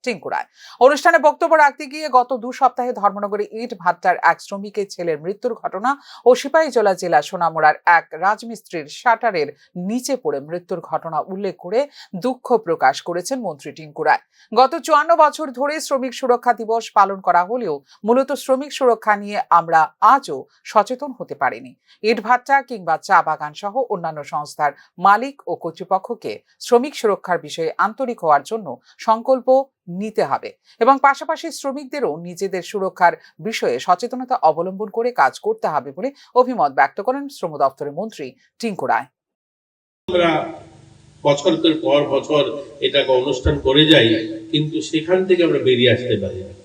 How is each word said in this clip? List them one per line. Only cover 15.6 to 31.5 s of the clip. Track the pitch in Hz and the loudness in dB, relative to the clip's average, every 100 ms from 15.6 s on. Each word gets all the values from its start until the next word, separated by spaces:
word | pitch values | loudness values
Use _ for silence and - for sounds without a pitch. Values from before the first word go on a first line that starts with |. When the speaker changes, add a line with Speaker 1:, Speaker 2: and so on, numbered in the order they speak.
| 285 311 - | -4 -4 -4
Speaker 1:
শ্রমিক | 254 254 240 | -2 -4 -4
সুরক্ষা | 254 240 240 233 | 0 2 2 0
দিবস | 220 226 226 214 | 0 -4 0 2
পালন | 196 190 190 | 2 2 2
করা | 175 180 | 2 2
হলেও | 247 202 143 _ _ 208 | -4 -4 -6 _ _ 2
মূলত | 247 269 277 | 2 2 -4
শ্রমিক | - 262 294 - | 0 -2 -2 0
সুরক্ষা | 254 226 - 202 | 2 2 2 0
নিয়ে | 202 208 - 170 | -2 -6 2 2
আমরা | 165 165 156 _ 208 | 4 2 2 _ 6
আজও | 269 269 135 131 _ - | 6 2 -10 -10 _ 0
সচেতন | 220 202 254 285 247 | 0 2 -6 -8 -12
হতে | 170 - | -12 -2
পারিনি। | 131 - 127 _ _ _ 214 | -2 -2 -18 _ _ _ -2
ইট | 226 214 | 0 2
ভাট্টা | 247 - 277 269 | 0 2 0 0
কিংবা | 226 170 156 - | -8 -2 -4 2
চা | 180 156 | 2 2
বাগান | 156 151 151 | -4 -6 -8
সহ | 202 226 262 | -6 -4 -4
অন্যান্য | 196 165 156 143 | -4 -4 -8 -8
সংস্থার | 156 147 - 147 139 _ - 185 | -8 -8 -2 -2 -2 _ 0 2
মালিক | 208 269 277 - | 4 0 -10 -10
ও | 165 | -8
কর্তৃপক্ষকে | 165 - 190 190 - 226 127 104 _ _ - | -8 -10 -4 -4 -4 -10 -8 -12 _ _ 2
শ্রমিক | 240 294 - | 2 2 -2
সুরক্ষার | 220 190 - 170 147 | 0 0 -2 -4 -4
বিষয়ে | 151 160 - 196 | -6 -6 0 -2
আন্তরিক | 226 254 226 | -2 -6 -2
হওয়ার | 165 143 139 | 2 2 2
জন্য | 226 170 123 _ _ - | -8 -8 -14 _ _ 0
সংকল্প | 226 240 262 254 262 269 _ - 175 | 0 2 0 4 2 2 _ -12 -8
নিতে | 214 214 151 | -6 -4 -2
হবে | 135 - _ _ _ | -2 -6 _ _ _
এবং | 233 269 277 | 4 4 2
পাশাপাশি | 277 311 311 330 | 0 -6 -6 -8